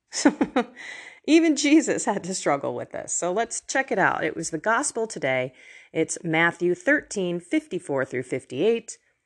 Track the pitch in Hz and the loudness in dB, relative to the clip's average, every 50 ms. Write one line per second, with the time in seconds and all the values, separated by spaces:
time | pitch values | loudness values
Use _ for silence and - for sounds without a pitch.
0 | _ _ - - - 294 294 - - - - 262 226 - - - - - - - | _ _ -10 2 2 2 2 2 -4 -2 -2 -4 -4 -4 -10 -16 -16 -16 -16 -16
1 | - - - - _ - 294 339 320 330 294 - 269 285 294 320 254 214 156 - | -18 -20 -20 -10 _ 4 4 6 6 4 2 2 4 6 6 6 6 4 -2 -2
2 | - 247 202 202 - 175 185 - - 175 147 143 131 123 123 120 123 - - - | 0 -2 -2 -2 -2 -4 -8 -2 0 0 0 0 -2 -4 -6 -6 -8 -8 -10 -10
3 | - - - - 170 175 180 220 233 233 - - - - - 269 262 - 240 190 | -8 -6 -6 -4 -2 -2 -2 -2 -2 -2 -6 -10 -10 -4 -2 -2 -2 0 2 4
4 | 170 139 - - 160 160 - - 165 - - 156 - 208 226 240 294 - - 233 | 4 4 4 2 -2 -4 -4 -4 -8 -6 -6 -4 0 0 0 2 0 -2 -2 -4
5 | 226 220 - 180 147 135 131 127 127 131 - - - - - - - _ - 160 | -4 -4 -4 -4 -2 0 0 0 -2 -4 -8 -14 -20 -20 -20 -20 -20 _ -2 -2
6 | 160 160 - - - 170 156 160 170 170 170 - 175 180 175 170 - 277 294 294 | -2 -2 -4 -6 -4 0 2 4 4 2 2 2 0 0 0 0 2 2 2 2
7 | - - - 208 185 175 175 175 170 - - 311 311 - 190 170 - - 143 135 | 0 -4 -6 -4 -2 -2 -4 -4 -4 -2 -2 -2 -2 -4 -8 -8 -6 -2 -2 -2
8 | 131 - - 123 123 - 147 131 - _ 127 131 175 220 233 233 - - - - | -2 -2 -4 -8 -6 -4 -6 -6 -6 _ -4 0 2 2 0 0 -4 -10 -18 -20
9 | _ _ _ _ _ | _ _ _ _ _